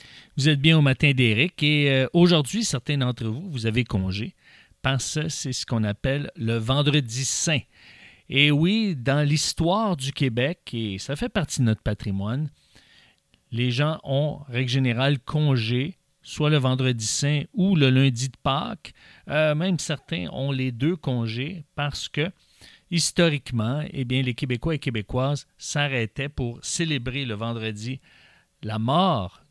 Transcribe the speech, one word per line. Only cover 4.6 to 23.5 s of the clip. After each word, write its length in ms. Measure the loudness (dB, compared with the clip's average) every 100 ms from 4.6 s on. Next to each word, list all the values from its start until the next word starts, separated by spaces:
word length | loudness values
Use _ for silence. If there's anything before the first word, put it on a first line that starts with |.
| _ _
parce 320 | -2 -2 -2 -4
que 140 | -4
c'est 240 | -6 -6
ce 120 | -6 -4
qu'on 180 | -2
appelle 480 | 0 -2 -2 -2 -4 -6
le 220 | -2 -2
vendredi 680 | 0 0 2 2 0 -4 -4
saint. 380 | -2 0 -2 -4 _ -20 -20 -20 -20 -4
Et 220 | 2 4
oui, 440 | 4 4 2 0 -2
dans 320 | 0 2 2
l'histoire 720 | 0 -2 -2 0 2 0 -2
du 160 | -4
Québec, 580 | -2 0 0 -2 -4 -8 -6
et 240 | -4 -4
ça 180 | -6 -6
fait 120 | -4
partie 320 | -2 -2 2
de 40 | 2
notre 180 | 2
patrimoine, 680 | -2 -4 -4 -4 -4 -4 -6 -8 _ _ _ _ _ _ _ _ _
les 200 | -2 0
gens 280 | 2 0 -2 -2
ont, 360 | 0 0 -4 -6
règle 220 | -4 0
générale, 480 | 2 2 2 2 0
congé, 760 | -2 0 2 2 2 0 -2 -6 _ _
soit 280 | -12 -2 2
le 80 | 4
vendredi 480 | 4 2 2 0 -2
saint 360 | -2 0 0 -2 0
ou 200 | 2 6
le 140 | 6
lundi 400 | 6 4 2 -4
de 80 | -4
Pâques. 500 | -2 -2 -4 -8 -14 -20 -20 -20 -4
Euh, 260 | 0 2 2
même 240 | 0 -2
certains 500 | -2 -6 -6 -8 -6
ont 200 | -4 -4
les 180 | -2 -2
deux 260 | -2 0 0
congés 680 | -2 -2 -2 -4 -8 -10 -12 -8
parce 320 | -6 -6 -8
que, 220 | -4 -4 -6 _ _ -20 -20 -4
historiquement, 920 | -2 0 2 2 2 -2